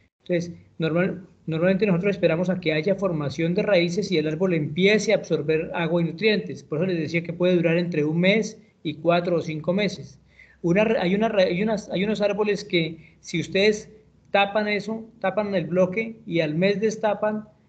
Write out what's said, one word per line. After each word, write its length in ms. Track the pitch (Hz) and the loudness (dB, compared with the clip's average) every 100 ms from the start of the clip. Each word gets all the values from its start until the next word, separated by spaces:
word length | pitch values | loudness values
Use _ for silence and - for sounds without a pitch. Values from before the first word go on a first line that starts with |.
| _ _ | _ _
Entonces, 280 | - 175 175 - - - | -2 -2 -2 -10 -18 -6
normal-, 460 | 160 165 185 - - _ - | -2 0 0 -2 -12 _ -6
normalmente 400 | 156 180 190 214 | 0 2 2 2
nosotros 300 | 170 202 196 | 2 0 0
esperamos 340 | 170 165 180 | 0 2 0
a 100 | 180 | -2
que 140 | 160 | 0
haya 220 | 156 160 190 | 0 0 0
formación 580 | 196 160 143 139 165 | 0 -2 -4 -2 0
de 80 | 180 | 0
raíces 500 | 208 190 170 175 202 | 2 2 2 -2 0
y 60 | 170 | 0
el 100 | 151 | 0
árbol 260 | 156 190 | 0 0
empiece 580 | 165 143 151 190 214 208 | 0 -2 2 4 4 2
a 60 | 196 | 0
absorber 520 | - 160 147 156 170 | 0 -2 0 -2 -2
agua 280 | - 165 175 | -4 0 0
y 40 | 165 | 0
nutrientes. 580 | 151 214 208 - 127 | 0 2 2 -2 -10
Por 160 | - 151 | -8 -4
eso 80 | 185 | -2
les 100 | 175 | -2
decía 240 | 147 170 | -2 -4
que 120 | 170 | -4
puede 220 | 170 180 180 | 0 2 4
durar 220 | 165 165 | 4 2
entre 260 | 175 160 147 | 0 0 0
un 140 | 165 | 2
mes 400 | 180 214 220 - - _ | 4 2 0 -8 -20 _
y 140 | 160 147 | -10 -4
cuatro 400 | 165 175 175 170 | 0 2 2 -2
o 60 | |
cinco 300 | 160 156 151 | -2 -4 -2
meses. 460 | 185 202 196 135 - _ _ - _ | -2 -2 -4 -14 -20 _ _ -20 _
Una 220 | 170 180 | 0 2
ra-, 180 | 214 - | 2 2
hay, 120 | 175 | 0
una 160 | 202 226 | 2 2
ra-, 140 | 220 | 2
hay, 180 | 185 180 | 2 2
unas, 280 | 214 214 - | 0 -2 -4
hay 140 | 175 | -2
unos 180 | 202 208 | -2 0
árboles 420 | 202 202 214 202 | 0 0 0 -2
que 540 | - 180 160 - - _ | -2 -2 -2 -6 -16 _
si 200 | - 170 | -6 -4
ustedes 520 | - 190 208 208 - - _ _ _ | -2 2 2 2 -6 -20 _ _ _
tapan 360 | 196 196 214 208 | 0 2 0 0
eso, 380 | 208 202 220 - - | -2 -4 -8 -10 -6
tapan 340 | 190 185 208 | -2 -2 -2
el 140 | 190 151 | -2 0
bloque 480 | 180 180 202 226 - - | 2 2 0 -6 -8 -4
y 140 | 170 | 0
al 160 | 156 151 | 0 2
mes 240 | 190 202 | 2 2
destapan, 680 | 220 214 220 202 214 214 214 _ | 0 0 -2 0 -2 -4 -8 _